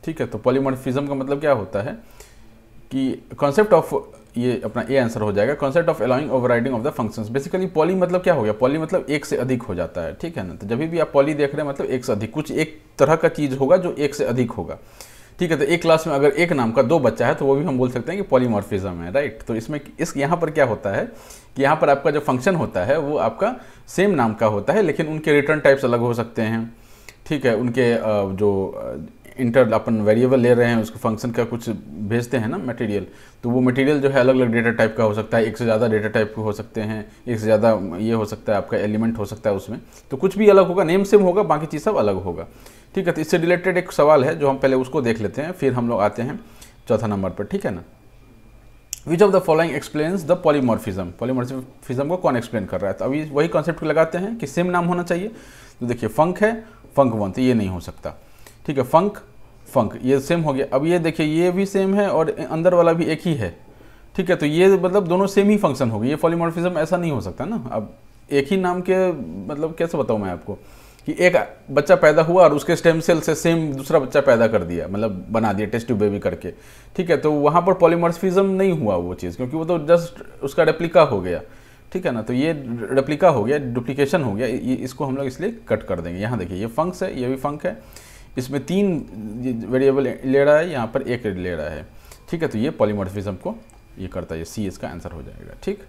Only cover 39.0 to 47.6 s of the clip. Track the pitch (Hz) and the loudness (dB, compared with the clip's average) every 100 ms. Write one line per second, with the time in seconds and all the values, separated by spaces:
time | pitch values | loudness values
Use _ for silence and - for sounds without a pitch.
39 | 113 113 101 107 110 98 - 120 - - | 0 -2 -6 -4 -2 -2 -4 -14 -14 -20
40 | - 139 190 190 208 196 175 175 165 185 | -10 -2 -2 6 8 8 6 2 2 2
41 | 196 208 185 180 175 151 156 151 220 196 | 6 6 6 2 2 0 -2 -4 -2 0
42 | 104 95 92 82 82 - - - - - | 0 0 -4 -8 -12 -16 -20 -20 -8 -4
43 | 175 165 147 180 165 175 180 180 180 - | -2 -2 0 0 2 2 2 -2 -2 2
44 | 147 151 131 165 143 131 135 131 131 160 | 6 6 4 2 0 2 2 2 0 -2
45 | 117 113 104 131 156 180 135 123 120 113 | 0 0 -2 -4 -8 -2 0 0 -2 2
46 | 104 - 123 - - - - - - 110 | 0 0 -6 -6 -14 -20 -20 -20 -2 -2
47 | 107 101 95 85 101 196 | 0 -2 -4 -6 -6 -4